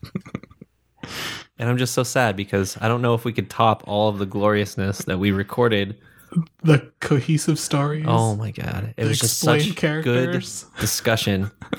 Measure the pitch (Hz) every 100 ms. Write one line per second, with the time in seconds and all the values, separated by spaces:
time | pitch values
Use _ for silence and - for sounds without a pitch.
0 | - - - - - - - _ _ _
1 | - - - - - - 120 123 127 -
2 | 120 135 117 98 98 98 92 - 110 120
3 | 123 117 120 113 101 - 113 104 - 104
4 | 107 101 98 101 104 104 101 - 98 98
5 | - 92 101 98 98 - 120 101 101 110
6 | - - - 175 160 _ 160 143 - -
7 | - 143 143 151 - 151 - 143 147 156
8 | 156 117 113 104 107 - - 95 110 113
9 | 110 - 117 - - 120 214 165 160 156
10 | 160 165 170 180 - - - - 107 -
11 | 120 113 104 98 101 - -